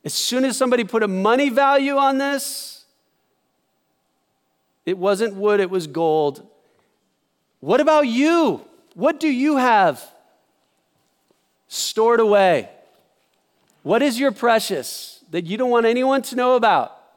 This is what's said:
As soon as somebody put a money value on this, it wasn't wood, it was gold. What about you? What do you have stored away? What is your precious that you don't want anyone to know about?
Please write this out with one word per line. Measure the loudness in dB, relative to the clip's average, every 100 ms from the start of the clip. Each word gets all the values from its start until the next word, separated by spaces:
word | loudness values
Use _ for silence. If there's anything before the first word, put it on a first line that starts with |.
As | -8
soon | -6 -4 -2
as | -2 0
somebody | 0 0
put | 0 -2
a | -2
money | 0 0 2 2
value | 2 2 2 0 0
on | 0 0
this, | -2 -4 -6 -12 -14 -20 _ _ _ _ _ _ _ _ _ _ _ _ _ _ _ _ _ _ _ _
it | -10 -4
wasn't | -2 0 -2
wood, | -2 0 2
it | 0
was | -4 -4
gold. | -4 0 0 -2 -6 -20 _ _ _ _ _ _ _ _ _ _ _
What | 0 2
about | 4 2 2
you? | 0 2 2 0 -2 -12 _ _
What | -4 -2 -2
do | -4
you | -2 0 0
have | 2 4 2 0 -14 _ _ _ _ _ _ _ _ _ _ _ _ _ _ _ _
stored | -10 -6 0 2 4
away? | 4 4 4 2 -2 -20 _ _ _ _ _ _ _ _ _ _
What | -2 0
is | 0 0
your | -2
precious | 0 0 2 0 -6 -8 -14 -16 -20 _
that | -8 -6
you | -4
don't | 0
want | 2 2
anyone | 2 0 0
to | -2 -2
know | 0 2
about? | 4 2 0 -10 _